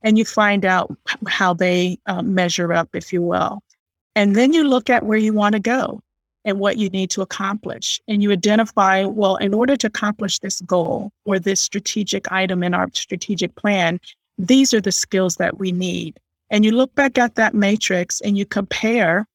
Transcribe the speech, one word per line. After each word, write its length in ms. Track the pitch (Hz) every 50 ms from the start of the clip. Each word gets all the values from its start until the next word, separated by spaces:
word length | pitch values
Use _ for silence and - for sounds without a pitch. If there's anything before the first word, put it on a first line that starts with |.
| -
And 140 | 220 214 220
you 60 | 220
find 400 | - - 220 214 202 202 202 185
out 260 | 185 185 180 - - - _ _ -
h-, 80 | - - 220 -
how 260 | - - 202 180 175
they, 440 | 170 185 180 180 180 180 180 180 - _
uh, 160 | - 190 180
measure 500 | 175 180 196 185 180 175 - - 175 170
up, 160 | 170 170 165 - -
if 180 | - 165 -
you 100 | - 175
will. 400 | 175 170 175 180 175 - 202 208 _ _ _ _ _ _ _ _ _ _ _
And 220 | 214 202 202 196
then 160 | 220 247 277
you 120 | 320 330 302
look 260 | 285 262 254 - -
at 160 | 247 233 -
where 120 | 208 214 220
you 140 | 214 214
want 220 | 214 208 208 208 208
to 60 | 214
go 400 | 190 226 240 262 - - - 214 _ _ _ _ _ _ _ _ _
and 140 | 214 196 196
what 180 | 196 202 -
you 140 | 220 214 190
need 180 | 185 190 190 185
to 120 | - -
accomplish. 800 | 190 - - - 196 196 202 214 - - - - - - - - _ -
And 120 | 214 208
you 120 | 202 202
identify, 720 | 202 185 175 208 214 220 226 214 _ 220 196 190 190 190 196
well, 320 | 190 202 208 208 190 190
in 180 | - 202 196 196
order 220 | 214 247 254 285
to 100 | - -
accomplish 540 | 214 - - - 208 208 - 214 190 - -
this 200 | - 196 - -
goal 500 | 185 170 185 180 165 160 151 - 202 208 _ _ _
or 140 | 202 196 190
this 220 | 170 196 196 -
strategic 720 | - - - 202 202 - - 214 208 - - 196 - -
item 320 | 185 190 190 185 185 180 175
in 100 | 180 180
our 140 | 180 185 185
strategic 600 | _ - - _ - 175 - - 208 170 185 - _
plan, 460 | - - 208 202 190 175 165 170 180 _ - - _ _ _ _ -
these 360 | 185 170 254 269 269 254 -
are 60 | 220
the 100 | 185 202
skills 460 | 185 - - - - 190 185 180 170
that 240 | - 185 170 - -
we 100 | 190 185
need. 480 | 180 175 185 180 175 180 170 156 - _ _ _ _ _ _ _
And 140 | 220 208 214
you 80 | 214
look 200 | 220 240 262 262 _
back 200 | - 277 269 -
at 200 | 254 240 233 _
that 180 | - 220 208 -
matrix 680 | 214 202 196 208 214 - - 190 180 180 - - -
and 160 | - 208 202
you 80 | 196 202
compare 800 | - - 208 196 - - - - 220 233 240 202 165 165 196 214 _